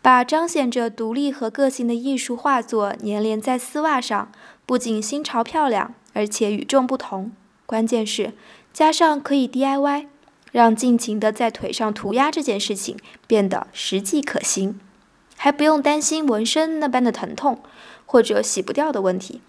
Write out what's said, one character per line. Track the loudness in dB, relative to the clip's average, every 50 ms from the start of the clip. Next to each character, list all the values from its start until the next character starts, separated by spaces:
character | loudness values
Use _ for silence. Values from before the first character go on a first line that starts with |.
把 | 8 6 6 6 4
彰 | 2 0 0 0
显 | 0 0 0 -2 0
着 | -2 -2 -4 -4
独 | -6 -6 -6 -4 -4
立 | -2 -2 -2
和 | -2 -4 -6 -6
个 | 0 0 0 0
性 | 0 -2 -2
的 | -2 -2
艺 | -2 -2 -2 -2
术 | -2 -2 -6 -6
画 | -4 0 0 0 0
作 | 0 0 0 0 0 0 -4 -6 -4
粘 | -4 -2 0
连 | 0 0 -2 -2
在 | -2 -2 -2 -2
丝 | -4 -6 -4 -2
袜 | 0 0 0 0
上， | -2 -2 -4 -4 -4 -6 -14 -20 -20 -20 -20 _ _
不 | -2 -2
仅 | 0 0 -2 -4 -4
新 | -4 -4 -6 -6 -6
潮 | -4 -2 -2 -2
漂 | 0 0 0 2 2
亮， | 2 0 -2 -4 -8 _ _ _ _
而 | -4 -4
且 | -2 -2 -2 -2 -2
与 | -2 -4 -4
众 | 2 2 2 2
不 | 2 -4
同。 | -6 -6 -8 -8 -8 -8 -10 -12 _ _ _ _ _ _
关 | -4 -2 0 0
键 | 2 0 0 -2
是 | -2 -2 -4 -4 -4 -6 -12 -20 -20 -20 -20 _ _ _
加 | 2 2 2
上 | 4 4 4 4 4 0
可 | -2 0 2
以 | 2 2
D | 0 0 -2 0
I | 0 2
Y， | 0 0 0 0 -2 -6 -10 _ _ _ _ _ _ _ -2
让 | 4 6 6 6 6
尽 | 4 4 2 2
情 | 2 2 -2 -4 0
地 | 0 0
在 | 0 0 -2 -2
腿 | -2 -4 -8 -8
上 | -4 -4 -4 -4 -4
涂 | -4 -4 -2 0
鸦 | 2 2 2
这 | 0 -2
件 | -2 -2 -2 -2
事 | -2 -4 -4
情 | -6 -6 -10 -10 -12 _ -20 -20 -20 _
变 | _ 4 4 4
得 | 2 0 -4 -6 -8
实 | -10 -8 -6 -2 -2 -2
际 | -2 0 0 0
可 | -2 -2 -4 -4
行， | -2 -2 -2 -2 -2 -2 -4 -8 -14 _ _ _ _ _ _ _ _ _ -16
还 | 0 0 0
不 | 2 4 4
用 | 4 4 4
担 | 2 2 0 2
心 | 0 -2 -2 0 0
纹 | 0 0 0 0
身 | 0 2 0 0 0 -2 -2
那 | -2
般 | 0 0 2 2
的 | 2
疼 | 0 -2 -8 -10 -8
痛， | -2 -2 -2 -2 -2 -10 -20 -20 -20 -20 -20 -20 -20 _
或 | 4 4 4 4
者 | 6 2 0
洗 | 0 0 -2 -4
不 | -4 -2 -2
掉 | -2 0 0
的 | -2 0
问 | 0 0 0 0
题。 | -6 -10 -18 -20 _